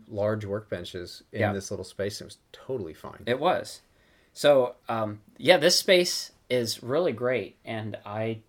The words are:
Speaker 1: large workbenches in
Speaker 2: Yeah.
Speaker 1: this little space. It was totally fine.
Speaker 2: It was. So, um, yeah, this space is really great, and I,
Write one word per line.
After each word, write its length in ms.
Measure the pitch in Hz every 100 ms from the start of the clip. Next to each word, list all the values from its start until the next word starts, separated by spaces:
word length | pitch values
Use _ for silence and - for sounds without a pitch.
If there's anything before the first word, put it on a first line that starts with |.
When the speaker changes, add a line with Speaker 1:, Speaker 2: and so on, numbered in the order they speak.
| -
Speaker 1:
large 360 | 107 104 107
workbenches 800 | 101 104 - 92 85 90 87 - -
in 80 | 110
Speaker 2:
Yeah. 120 | 104
Speaker 1:
this 180 | 98 95
little 140 | 95
space. 360 | 92 - 98 -
It 40 |
was 140 | 78 - _
totally 420 | - - 131 82
fine. 280 | 76 - - -
Speaker 2:
It 120 | 131
was. 400 | 165 160 - - _ _ _ _ _
So, 440 | - 143 139 123 - -
um, 320 | 113 107 104 _ -
yeah, 180 | 127 175
this 200 | 160 185
space 540 | - 185 180 - - _ -
is 340 | 127 117 -
really 280 | 120 147 180
great, 440 | 113 123 127 95 -
and 320 | - 110 107 - 101
I, 320 | 107 113 110